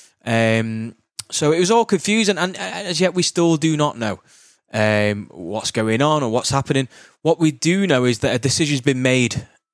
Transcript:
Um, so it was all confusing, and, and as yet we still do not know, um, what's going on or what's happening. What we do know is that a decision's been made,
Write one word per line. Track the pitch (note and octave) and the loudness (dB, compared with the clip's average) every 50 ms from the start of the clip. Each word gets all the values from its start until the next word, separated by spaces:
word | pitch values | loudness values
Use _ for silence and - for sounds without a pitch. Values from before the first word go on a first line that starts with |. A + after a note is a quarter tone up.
| - - _ _ - | -20 -20 _ _ -6
Um, | A#2 A#2 A2+ A2+ A2 A2+ A2+ A2+ A2+ A2 A2 A2 A#2 - _ _ _ _ - - - | -2 0 2 2 2 2 2 0 -2 -4 -6 -8 -10 -12 _ _ _ _ -14 -14 -8
so | - - D#3 D3 D#3+ | -6 -2 0 2 2
it | E3+ | 2
was | F3+ F3 | 2 2
all | A3+ A#3 A3+ | 2 2 2
confusing, | - G#3 F3 - - G#3 A3+ A3 G3 G3 D#3 | 2 0 -2 0 0 2 2 2 2 0 0
and, | E3+ F#3 F#3 | 0 -4 -4
and | - F#3 F#3 F3+ F3 G3+ F3+ | -6 -10 -10 -8 -8 -8 -6
as | F3 D3+ | -2 0
yet | F#3 F3+ E3+ | 0 0 0
we | F3+ F3 | 0 -2
still | - - F#3 E3+ E3+ E3 | -2 0 2 2 2 2
do | D3+ D#3 D#3+ D#3 | 2 2 0 2
not | D3+ D3+ D3 - A#2 | 2 0 0 0 -2
know, | A#2 G#2+ F#2+ - _ _ _ - - _ _ _ _ _ - | -4 -4 -6 -6 _ _ _ -20 -20 _ _ _ _ _ -2
um, | A2 G#2+ G#2+ G#2+ G#2 G#2 G#2 G#2 G2+ G2+ - | 0 2 2 2 2 2 0 -2 -4 -8 -14
what's | - - F2+ E2 G2+ A2 - - | -14 -14 -10 -8 -8 -6 -6 -4
going | - B2 A2 A2 A2 A#2 C#3 | -2 -2 0 0 2 2 2
on | D3+ D#3 D3+ C#3+ | 2 2 0 0
or | A#2 | 0
what's | A2 B2 B2+ - | -2 -2 -2 0
happening. | C#3 C#3 C3 - C#3+ C3+ C3 A#2+ - - - - _ _ - | -2 -2 -2 0 -2 -2 -2 -4 -8 -20 -20 -20 _ _ -2
What | D#3 E3 - | 0 0 2
we | E3 D#3 C#3+ | 2 0 0
do | B2 - D#3+ F3+ G3 G3+ | 0 0 0 0 2 2
know | F#3 D3 B2+ B2+ | 2 2 2 2
is | B2 A#2+ A2 | 2 0 0
that | - C3+ A2 | 0 -2 -2
a | B2+ | 0
decision's | - C3+ - - E3 C#3+ D3 C3+ | -2 -2 0 0 0 0 -2 -2
been | A#2+ D3 C3+ B2+ | 0 0 0 0
made, | B2+ C3 B2+ B2+ B2 A2+ - - - - _ _ _ _ | 2 2 2 2 2 0 -2 -4 -8 -10 _ _ _ _